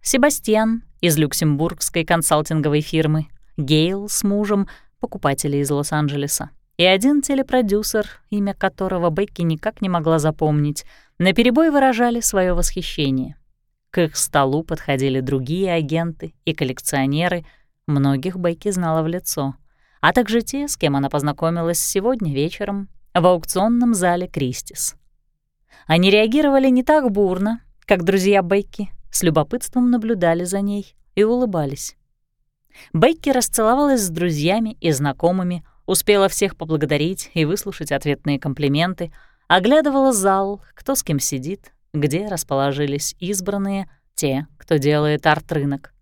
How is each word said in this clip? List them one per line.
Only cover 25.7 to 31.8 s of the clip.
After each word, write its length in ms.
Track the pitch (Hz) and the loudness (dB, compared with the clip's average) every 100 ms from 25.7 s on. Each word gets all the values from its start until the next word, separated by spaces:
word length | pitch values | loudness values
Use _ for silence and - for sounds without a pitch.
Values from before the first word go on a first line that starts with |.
| - - | -20 0
Они 240 | 165 185 | 4 6
реагировали 600 | 208 220 277 294 269 269 | 6 4 4 4 4 4
не 120 | 254 | 4
так 260 | 254 302 262 | 4 4 4
бурно, 480 | 202 196 185 202 233 - _ - | 2 2 2 -2 -4 -10 _ 0
как 160 | 190 | 2
друзья 400 | 170 196 185 202 | 4 2 4 2
Бекки, 480 | 175 196 202 - 196 - - | 2 -2 -2 -10 -10 -10 -8
с 100 | - | -2
любопытством 680 | 170 156 147 247 - 254 247 | 2 2 0 -4 -4 0 2
наблюдали 500 | 240 220 226 170 170 | 2 0 0 0 0
за 180 | 175 196 | -2 -4
ней 360 | 202 202 190 _ _ | -2 -4 -8 _ _
и 80 | - | 0
улыбались. 720 | 214 240 247 180 143 139 | 2 2 0 -2 -4 -6